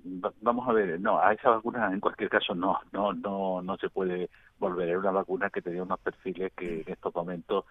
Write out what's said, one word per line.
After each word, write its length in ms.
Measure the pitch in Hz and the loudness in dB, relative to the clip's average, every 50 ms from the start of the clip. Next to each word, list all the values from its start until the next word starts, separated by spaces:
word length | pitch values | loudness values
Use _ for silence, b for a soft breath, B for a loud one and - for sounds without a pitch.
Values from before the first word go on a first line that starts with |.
| - | -10
va-, 280 | 87 92 90 90 101 - - | -10 -10 -4 -4 -4 -6 -2
vamos 280 | 107 117 120 123 123 127 | 0 0 0 2 2 2
a 40 | 113 | 4
ver, 280 | 110 104 92 80 82 | 4 4 2 0 -2
no, 200 | 98 110 98 80 | 0 2 2 6
a 120 | 85 98 107 | 6 4 4
esa 180 | - - 135 | 4 4 4
vacuna 420 | 113 113 - 117 107 123 113 101 92 | 4 4 2 -2 -2 0 0 0 0
en 80 | 101 | 2
cualquier 280 | - - - - 110 95 | 0 0 0 0 -2 2
caso 280 | - 107 - - 104 | 2 2 2 2 -2
no, 200 | 87 87 98 92 - - - - | 2 2 2 2 2 -2 -4 -4
no, 200 | 95 101 104 98 | 0 0 0 0
no, 500 | 82 85 101 98 98 98 95 92 90 90 | -2 -4 -4 -2 0 0 0 -2 -2 -2
no 140 | 92 95 | -4 -4
se 120 | 92 - 95 | -4 -4 -4
puede 400 | - 98 95 92 90 90 90 - b b b b b _ | -2 -2 -2 0 0 -2 -4 -6 b b b b b _
volver. 300 | 104 95 87 87 90 85 | -2 -2 0 0 0 2
Era 100 | 87 95 | 0 2
una 140 | 95 98 92 | 2 2 2
vacuna 360 | 98 92 - 92 92 - 98 | 2 0 0 -2 -2 -2 -2
que 140 | - 101 - | -2 -4 -4
tenía 220 | 90 85 90 92 | -4 -4 -4 -2
unos 160 | 90 92 - | -2 -4 -2
perfiles 520 | - 92 - - - 95 90 85 95 92 - | -2 -6 -6 -6 -8 -8 -6 -4 -4 -6 -6
que 240 | - 90 87 85 80 78 | -6 -6 -6 -6 -6 -6
en 80 | 90 92 | -8 -10
estos 220 | - - 95 - | -6 -6 -4 -4
momentos 520 | 90 87 90 90 85 82 - 107 98 - B | -2 -4 -4 -6 -8 -4 0 0 0 0 B